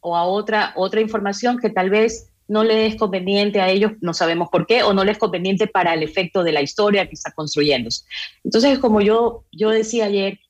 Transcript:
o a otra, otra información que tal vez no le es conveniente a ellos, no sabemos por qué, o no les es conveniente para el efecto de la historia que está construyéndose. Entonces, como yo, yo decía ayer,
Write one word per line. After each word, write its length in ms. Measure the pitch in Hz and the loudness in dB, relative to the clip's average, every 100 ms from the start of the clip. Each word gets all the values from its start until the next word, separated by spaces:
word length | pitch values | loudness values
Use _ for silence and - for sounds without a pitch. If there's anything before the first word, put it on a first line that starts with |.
o 160 | 170 170 | -2 0
a 80 | |
otra, 480 | 175 202 208 214 196 - | 0 -2 0 -2 -2 -2
otra 240 | 185 214 | -2 0
información 580 | 220 220 202 202 240 247 | 0 -2 -4 -2 -2 0
que 120 | 220 | -2
tal 180 | 214 185 | 0 2
vez 400 | 208 226 226 - _ _ | 2 2 -2 -18 _ _
no 160 | 214 | 0
le 220 | 220 220 220 | 2 2 0
es 100 | 220 | 0
conveniente 640 | 214 185 180 202 208 202 | -2 -2 -2 0 0 2
a 100 | 185 | 2
ellos, 220 | 190 208 214 | 2 0 -2
no 100 | 175 | -6
sabemos 360 | 160 165 165 170 | -2 0 0 0
por 160 | 175 170 | -2 2
qué, 160 | 233 | 2
o 100 | - | 2
no 120 | 196 | 2
les 80 | 190 | 0
es 60 | 208 | 0
conveniente 480 | 214 175 185 196 214 | -2 -2 -2 0 0
para 280 | 196 - | 0 0
el 80 | 165 | 0
efecto 400 | 156 190 185 196 | -2 -4 -2 0
de 100 | 170 | 0
la 80 | 151 | 0
historia 460 | 143 - 208 196 180 | -2 0 2 2 -2
que 80 | |
está 160 | - 156 | -8 -14
construyéndose. 720 | - 156 - 147 135 117 - _ - - _ | -10 -6 -2 0 0 -2 -10 _ -14 -14 _
Entonces, 340 | - 220 269 269 | -2 2 4 2
como 220 | 254 214 | 2 4
yo, 440 | 202 220 233 233 - | 4 2 0 -4 -18
yo 180 | 160 214 | -4 0
decía 360 | 220 220 233 208 | 0 0 -2 0
ayer, 340 | 202 196 196 _ | 0 -2 -6 _